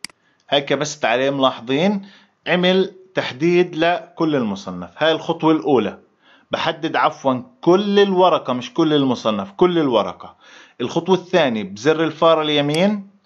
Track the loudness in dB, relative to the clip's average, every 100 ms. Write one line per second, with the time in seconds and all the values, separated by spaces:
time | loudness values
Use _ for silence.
0 | -20 _ _ _ -2 -2 0 -2 -4 -4
1 | -2 0 0 0 0 -2 -4 0 0 -2
2 | -6 -20 _ _ -4 0 2 2 0 -6
3 | -12 -6 -6 -2 2 2 2 0 0 0
4 | -4 -4 0 0 -2 -6 -10 -12 -12 -2
5 | 0 0 -2 -2 0 0 2 0 0 -6
6 | _ _ _ _ -8 -4 -4 -4 -4 0
7 | -2 -2 -4 -4 -6 _ 2 2 4 2
8 | 4 4 4 2 -2 -6 -6 -2 2 2
9 | 0 0 -2 -4 -4 0 0 2 0 0
10 | 0 -6 -16 -20 _ -20 -20 -10 -6 -4
11 | 0 0 0 0 0 -2 -6 -4 0 0
12 | 0 2 2 2 2 0 0 0 0 -2
13 | -8 _